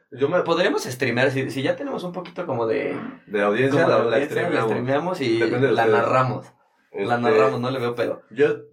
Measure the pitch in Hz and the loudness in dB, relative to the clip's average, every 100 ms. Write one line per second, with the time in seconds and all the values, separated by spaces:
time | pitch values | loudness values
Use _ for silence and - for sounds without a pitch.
0 | _ 123 143 180 165 165 196 427 - - | _ -2 0 2 2 2 2 0 -4 -4
1 | 120 120 135 131 127 135 151 - 277 202 | -2 2 0 0 -4 -4 -4 -4 -6 -8
2 | 180 180 175 - 175 120 113 110 92 - | -8 -10 -12 -10 -6 -4 -2 -2 -4 -6
3 | - - - 101 101 113 135 147 165 113 | -10 -16 -6 0 0 2 2 4 4 4
4 | 113 110 - - - 147 113 110 123 143 | 4 0 0 -2 -2 0 0 -2 0 -2
5 | 175 180 120 113 113 123 131 110 113 107 | -2 -2 0 2 2 2 2 2 4 4
6 | 113 131 131 - - _ _ _ _ 98 | 2 2 0 -2 -10 _ _ _ _ -6
7 | 101 120 123 107 107 123 127 131 120 120 | -2 0 4 4 4 2 -4 -2 -4 -2
8 | 110 - _ 117 151 - - | -4 -4 _ 0 2 2 -8